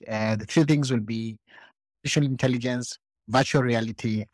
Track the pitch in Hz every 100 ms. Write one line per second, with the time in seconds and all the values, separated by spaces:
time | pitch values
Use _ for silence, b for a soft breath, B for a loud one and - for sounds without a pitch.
0 | - 107 110 107 107 165 151 147 131 123
1 | 107 113 113 110 _ B B _ _ _
2 | 139 156 143 127 131 123 123 123 120 -
3 | _ _ - 110 131 143 127 117 113 110
4 | 117 107 104